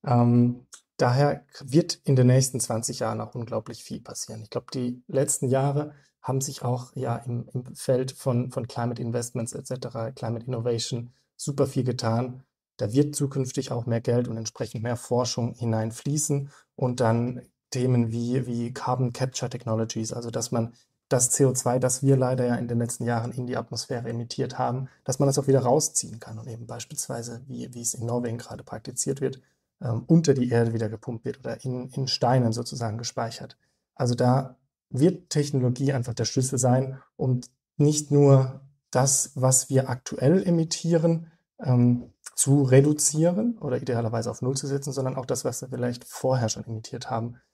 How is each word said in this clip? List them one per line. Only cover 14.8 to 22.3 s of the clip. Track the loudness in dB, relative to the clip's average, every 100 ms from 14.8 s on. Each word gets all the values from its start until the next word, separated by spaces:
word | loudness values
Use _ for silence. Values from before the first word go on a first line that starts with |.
mehr | -4 -6
Forschung | -2 0 0 -2 -4
hineinfließen | -2 -2 0 -2 -4 -4 -2 0 -2 -4 -14 _ -4
und | -4 0
dann | 2 2 0 -4 -14 _ _
Themen | -2 2 4 2
wie, | 0 -2 -2 -2
wie | -4 -6
Carbon | -6 -4 0 -2
Capture | -2 -4 -4 -6
Technologies, | -6 -2 -2 -2 -4 -6
also | -6 -6
dass | -6 -2
man | -2 -2 -6 _ _ _
das | 2 2
C | 4 4
O |
zwei, | 4 0 2
das | 0 2
wir | 4 4
leider | 4